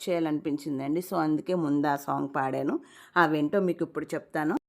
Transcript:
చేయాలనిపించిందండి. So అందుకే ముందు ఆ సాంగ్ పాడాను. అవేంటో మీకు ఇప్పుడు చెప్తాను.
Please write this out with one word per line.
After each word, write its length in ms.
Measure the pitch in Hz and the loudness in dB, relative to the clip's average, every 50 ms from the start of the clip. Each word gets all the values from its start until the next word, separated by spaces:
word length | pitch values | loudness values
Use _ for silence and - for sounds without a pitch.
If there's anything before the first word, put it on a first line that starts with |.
| - | -4
చేయాలనిపించిందండి. 960 | 196 175 170 165 156 151 147 - 160 143 147 - 160 143 135 135 139 151 170 180 - | -2 0 0 2 0 0 0 0 -2 -2 -2 -2 -4 -4 -4 -2 -2 -2 -2 -2 -2
So 60 | 190 175 156 | -2 0 2
అందుకే 300 | 156 151 151 - - 185 180 160 | 2 2 0 0 0 0 0 2
ముందు 240 | 143 143 143 143 147 | 2 2 2 2 2
ఆ 60 | 143 139 - | 0 0 -2
సాంగ్ 260 | - 139 139 143 139 139 | -2 -2 -2 -2 -2 -2
పాడాను. 380 | 151 135 135 135 135 135 147 254 339 - - - - - - - | -2 -2 0 0 -2 0 0 -2 -2 -4 -8 -20 -20 -14 -4 2
అవేంటో 440 | 175 170 151 156 151 147 147 202 202 | 4 4 4 4 2 0 2 2 2
మీకు 220 | 190 180 170 - 165 | 2 2 0 0 -2
ఇప్పుడు 240 | 160 - 151 151 156 - | -4 -4 -6 -6 -6 -6
చెప్తాను. 400 | 147 - - - 160 151 156 208 302 _ | -8 -8 -6 -4 -2 -2 0 -2 -2 _